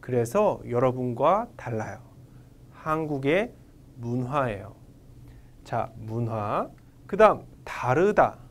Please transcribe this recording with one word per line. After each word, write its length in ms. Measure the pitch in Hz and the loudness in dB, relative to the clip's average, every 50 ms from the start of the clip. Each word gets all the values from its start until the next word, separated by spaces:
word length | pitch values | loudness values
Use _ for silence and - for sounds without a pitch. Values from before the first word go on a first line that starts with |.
그래서 600 | - - 123 123 117 117 - 196 214 190 135 - 117 117 | -6 -2 0 0 0 0 0 2 2 2 0 -2 -8 -4
여러분과 800 | 120 120 131 131 123 127 127 123 120 113 135 151 180 214 240 233 - | 0 2 2 2 2 0 -4 -6 -2 2 2 2 2 2 -2 -6 -12
달라요. 420 | - - 123 120 110 107 - 196 - - - - - - - - - - - - - - - | -14 -10 -8 -6 -6 -6 -8 -10 -16 -18 -20 -20 -20 -20 -20 -20 -20 -20 -20 -20 -20 -20 -20
한국의 800 | - - - 160 156 160 160 151 147 135 135 139 156 190 220 254 - - - - - - - - - | -20 -12 -6 -4 -2 -2 -2 -4 -4 -2 0 2 2 2 0 -2 -8 -18 -20 -20 -20 -20 -20 -20 -18
문화예요. 800 | 127 117 117 120 127 127 123 143 147 135 123 104 95 98 101 117 - - - - - - - - - - - - - - - - - - | -12 -8 -4 -4 -4 -4 -2 -2 -2 0 -2 -4 -6 -10 -14 -18 -20 -20 -20 -20 -20 -20 -20 -20 -20 -20 -20 -20 -20 -20 -20 -20 -20 -12
자, 280 | - - 117 - - - | -6 -4 -4 -4 -4 -8
문화. 720 | - 107 110 110 117 120 113 113 110 104 104 127 170 240 - - - - - - - - - | -14 -12 -8 -4 -4 -4 -2 -2 -4 -4 -2 -2 -4 -4 -6 -10 -20 -20 -20 -20 -20 -10 -6
그다음 340 | - 190 220 208 160 - - - - - - | 4 8 8 8 8 4 -6 -16 -20 -18 -16
다르다. 760 | - - - - 123 127 151 180 202 208 - 143 110 107 - - - | -14 -10 -6 0 0 2 4 4 4 6 4 4 4 2 -6 -20 -20